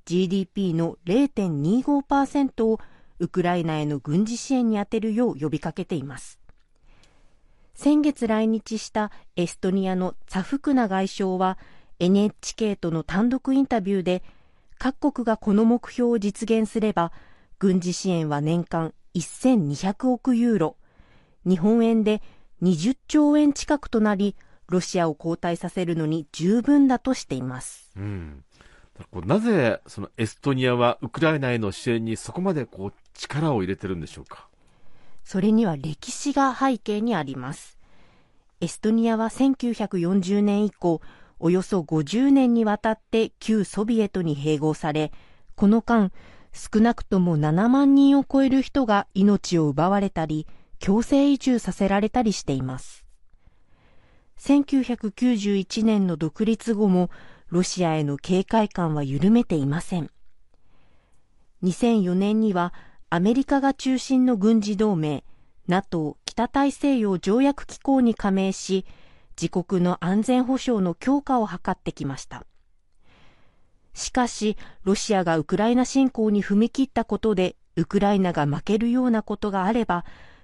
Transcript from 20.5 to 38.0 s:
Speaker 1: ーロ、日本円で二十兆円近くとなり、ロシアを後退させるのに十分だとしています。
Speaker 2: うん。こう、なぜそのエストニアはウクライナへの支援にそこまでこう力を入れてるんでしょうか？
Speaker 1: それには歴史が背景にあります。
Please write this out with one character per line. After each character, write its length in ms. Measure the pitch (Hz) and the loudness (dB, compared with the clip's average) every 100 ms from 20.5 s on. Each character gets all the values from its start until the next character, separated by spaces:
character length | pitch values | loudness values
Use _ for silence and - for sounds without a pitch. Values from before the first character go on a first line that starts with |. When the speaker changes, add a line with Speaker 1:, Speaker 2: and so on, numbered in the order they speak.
| 214 | 2
Speaker 1:
ー 20 | |
ロ、 180 | 156 - - _ - - _ _ | 0 -4 -20 _ -20 -20 _ _
日 140 | 175 185 | 0 2
本 280 | 196 233 226 | 4 4 4
円 160 | 226 | 2
で 180 | 214 208 - - - - | 0 -2 -6 -20 -20 -2
二 120 | 175 | 0
十 200 | 165 190 269 - | 2 0 -4 0
兆 300 | 302 294 294 | 2 4 4
円 160 | 294 | 2
近 260 | 277 - 294 | 0 -2 -2
く 100 | - | 0
と 120 | 233 | 0
な 140 | 214 | 0
り、 200 | 196 202 - - - - | 2 -2 -4 -18 -20 -4
ロ 120 | 180 | -2
シ 180 | 175 185 | -2 0
ア 120 | 165 | 0
を 40 | |
後 200 | 151 165 | -2 -6
退 220 | 170 175 170 | -4 -4 -4
さ 120 | 175 | -6
せ 160 | - | -6
る 100 | 175 | -4
の 120 | 165 156 | -2 -2
に 200 | 160 147 | -4 -6
十 300 | - 170 226 | -4 0 2
分 260 | 226 285 277 | 4 4 4
だ 100 | 240 | 2
と 140 | - | -2
し 140 | 254 - | -4 -6
て 80 | |
い 80 | 131 | -8
ま 180 | 127 127 | -6 -10
す。 300 | - - _ 95 | -12 -18 _ -10
Speaker 2:
う 40 | |
ん。 440 | 101 98 80 69 - _ - - - - - | -8 -8 -10 -16 -20 _ -20 -20 -20 -20 -14
こ 100 | 90 | -10
う、 40 | 87 | 0
な 120 | 180 | 0
ぜ 420 | 233 196 120 98 - | 2 2 2 -2 -8
そ 140 | - | -12
の 100 | 98 - | -12 -6
エ 80 | |
ス 160 | 110 - | -6 -4
ト 140 | - | -2
ニ 120 | 131 127 | 0 0
ア 80 | |
は 220 | 123 120 - | 2 2 0
ウ 80 | 117 | -6
ク 100 | - | -2
ラ 160 | 160 156 | 0 0
イ 40 | |
ナ 120 | 131 | -2
へ 60 | 120 | -2
の 120 | 104 | -2
支 200 | - - | -4 -2
援 120 | 117 | -2
に 140 | 113 110 | -2 -6
そ 160 | - | -8
こ 80 | - | -6
ま 140 | 190 | -2
で 100 | 156 | -2
こ 220 | 117 - 98 | -6 -10 -12
う 60 | - - | -12 -20
力 400 | - - 139 156 | -18 -10 -4 -2
を 80 | 120 | 0
入 60 | 92 | -2
れ 100 | 98 | -4
て 100 | 95 | -6
る 80 | |
ん 60 | 90 | -6
で 60 | 76 | -8
し 120 | - | -14
ょ 40 | |
う 20 | |
か？ 240 | - - - _ _ _ - - - - | -20 -20 -20 _ _ _ -18 -18 -14 -14
Speaker 1:
そ 160 | - 190 | -6 -2
れ 140 | 208 | 2
に 140 | 220 220 | 4 2
は 100 | 147 | -2
歴 340 | 151 151 - | -6 -10 -10
史 220 | - 285 | -8 -4
が 220 | 277 269 | 0 0
背 240 | 233 269 247 | 0 -2 -2
景 240 | - 208 | -4 -4
に 120 | 233 | -2
あ 80 | 196 | -2
り 140 | 139 131 | -4 -8
ま 160 | 127 | -10
す。 260 | 165 - - - - | -12 -16 -20 -20 -20